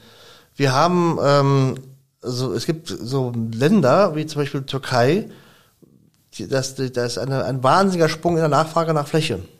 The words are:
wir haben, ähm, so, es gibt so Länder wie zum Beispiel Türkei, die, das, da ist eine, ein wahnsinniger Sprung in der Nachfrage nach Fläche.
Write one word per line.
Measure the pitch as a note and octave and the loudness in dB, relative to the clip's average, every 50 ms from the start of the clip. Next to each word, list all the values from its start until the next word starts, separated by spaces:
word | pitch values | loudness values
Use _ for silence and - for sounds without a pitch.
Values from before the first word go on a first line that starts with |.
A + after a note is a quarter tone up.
| - - - - - - - - _ _ _ | -20 -20 -20 -20 -20 -20 -20 -20 _ _ _
wir | - C#3 C3+ B2+ | -2 0 2 2
haben, | C3+ D#3 F3 F3+ F3+ F3 E3+ D#3 - | 2 2 2 2 2 2 0 0 0
ähm, | G2+ C#3+ C#3+ C#3+ C#3 C#3 C#3 C#3 C3 B2+ A2+ - - - - _ _ _ _ _ | 2 4 4 4 4 4 2 2 2 0 -2 -4 -10 -16 -20 _ _ _ _ _
so, | - - B2+ A#2+ C3 B2 F2+ | -10 -8 -6 -4 -4 -2 -4
es | A2+ - | -4 -2
gibt | - D#3+ D#3+ D#3+ | -4 -6 -6 -6
so | - G2 - - A#2 C3+ C#3 B2+ B2 A#2+ A#2 A2+ A2+ A2 | -10 -10 -10 -8 -6 -4 -4 -4 -4 -4 -4 -6 -4 -2
Länder | A2 C3 D#3 A3 G#3 C#3+ B2 C#3 F3+ G#3 F#3 D3+ | 0 2 2 4 4 4 4 4 4 2 2 0
wie | D#3 D3+ | -4 -6
zum | D#3 - D3 | -6 -4 -4
Beispiel | D3 C#3 - C#3+ C3+ | -4 -4 -4 -8 -8
Türkei, | - - - - - C3+ B2 A#2+ C3 D#3+ G#3 A3+ - - - - - _ _ _ _ _ _ _ - _ _ _ _ _ _ _ _ - | -6 -8 -8 -4 -2 0 2 4 4 2 0 -2 -6 -12 -20 -20 -20 _ _ _ _ _ _ _ -20 _ _ _ _ _ _ _ _ -14
die, | - G#2 | -12 -8
das, | F2 C3+ C3+ C3 - - | -4 -4 -4 -4 -4 -6
da | - C3 B2 B2+ B2 A#2+ | -6 -6 -6 -4 -4 -4
ist | A#2 - | -4 -4
eine, | F#2 A2+ C3+ C3+ C3+ F#2+ | -4 -4 -4 -2 -2 -2
ein | G2 C3+ C3 | -2 -2 0
wahnsinniger | B2 C3 D3+ F3+ G3 G3 F#3 E3+ D#3+ | 2 4 4 4 4 2 2 2 2
Sprung | D#3 D#3+ - - F3 E3+ | 0 0 -2 -2 0 0
in | D#3+ | 2
der | E3 | 2
Nachfrage | D#3 C#3+ C#3+ D#3+ D#3+ - E3 E3 D#3+ D#3+ | 2 4 2 2 2 0 -2 0 0 0
nach | D3+ C#3+ | -2 -2
Fläche. | - - D#3+ D3+ - G#2+ F2+ F2+ - - | 0 0 0 0 -2 -4 -6 -8 -12 -18